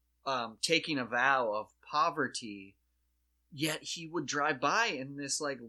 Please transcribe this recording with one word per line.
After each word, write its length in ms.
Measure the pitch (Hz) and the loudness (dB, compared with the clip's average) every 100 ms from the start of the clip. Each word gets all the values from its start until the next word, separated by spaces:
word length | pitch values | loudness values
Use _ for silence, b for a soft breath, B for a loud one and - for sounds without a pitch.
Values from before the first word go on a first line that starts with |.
| _ _ 139 | _ _ -4
um, 320 | 127 117 110 | -4 -4 -4
taking 360 | - 165 160 143 | 2 2 2 -2
a 80 | 113 | 0
vow 480 | 120 135 135 117 | 4 6 4 2
of 180 | 107 107 _ - | 0 -4 _ -2
poverty, 840 | 147 165 156 127 - 113 101 98 - _ _ _ _ _ _ _ 139 | 2 2 2 -2 -2 -8 -10 -14 -20 _ _ _ _ _ _ _ -4
yet 280 | 156 160 | -4 -4
he 240 | - 170 160 | -6 -10 -6
would 180 | 170 131 | -4 -2
drive 340 | 143 147 135 | 0 0 0
by 280 | 147 202 226 | 2 2 2
in 280 | 151 135 139 | -2 -6 -6
this, 240 | 139 - | -4 -2
like, 200 | 147 123 | -2 -6